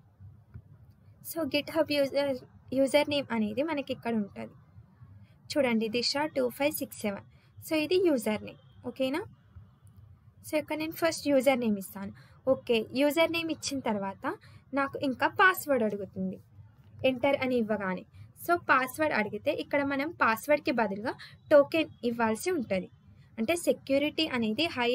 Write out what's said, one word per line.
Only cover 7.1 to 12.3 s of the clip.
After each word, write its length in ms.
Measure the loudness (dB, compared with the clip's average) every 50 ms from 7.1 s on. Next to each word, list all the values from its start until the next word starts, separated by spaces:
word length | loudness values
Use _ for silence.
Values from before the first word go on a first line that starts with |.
| -6 -6 -10 -16 -20 -20 _ _ _ -18
So, 160 | -6 -2 0
ఇది 220 | 0 0 2 2 2 4
user 360 | 4 4 2 2 0 -2 -2 -4
name. 160 | -10 -14 -18 -20 -20 -20 -14 -12
ఓకేనా? 360 | -12 -4 -4 -2 -2 -2 -4 -6 -8 -12 -20 _ -20 -20 -20 -20 -20 -20 _ -20 -20 -20 -20 -20 -20 -20 -20 _ -20 -20 -20 -10
So, 80 | -4 -2
ఇక్కడ 220 | -2 -2 -2 -4 -4
నేను 200 | -4 -6 -4 -2
first 300 | 0 0 0 0 0 2
user 320 | 4 4 6 4 4 4
name 180 | 2 0 0 -2
ఇస్తాను. 340 | -4 -8 -12 -10 -10 -10 -12 -14 -20 -20